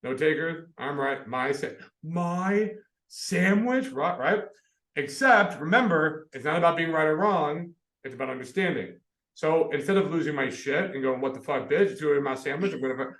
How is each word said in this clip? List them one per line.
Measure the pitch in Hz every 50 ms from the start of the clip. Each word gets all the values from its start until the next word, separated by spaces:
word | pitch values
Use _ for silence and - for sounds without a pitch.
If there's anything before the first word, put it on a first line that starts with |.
No | - 123 131
takers? | 131 151 156 156 143 160 165 165 160 - - _ -
I'm | 127 139 143 139
right. | 135 139 139 - -
My | 110 120 127 127 139
sa-, | 143 - - 123 - - - - _ _
my | - 156 170 175 175 175 175 180 185 190 202 208 214 202 214 - - _ _ _ _ _
sandwich, | - - - - 190 175 180 190 202 208 226 247 254 262 - -
right, | - 131 147 175 175 -
right? | 123 151 196 208 - - - _ _ _ _ _ _ _ _
Except, | - 143 143 - - 262 269 240 208 196 - - -
remember, | 147 160 185 240 254 220 170 160 156 156 151 - - _
it's | - 131 117
not | 151 156
about | 170 170 170 165
being | 170 170 165
right | 165 160 156
or | 156 156
wrong. | 156 190 214 196 175 156 147 147 165 175 175 - _ _ _ _ _ _
It's | 139 127
about | 117 131 127
understanding. | 127 127 127 123 - 190 185 175 151 123 95 95 - - _ _ _ _ _ _ _
So | - - 156 160 165 160 151
instead | - 143 - - 196
of | 196 190 147
losing | 160 165 143 143 147
my | 139 135 123
shit | - - - 139 139 156 190 190
and | 143 135
going, | 131 131 131 127
What | 135 135 131
the | -
fuck, | - - 143 131 - -
bitch? | 139 165 202 190
It's | - -
really | 156 151 147 143
my | 139 139 131
sandwich. | 127 - 139 139 160 185 196
I'm | - 123
gonna | 131 131 131 131 135 131 -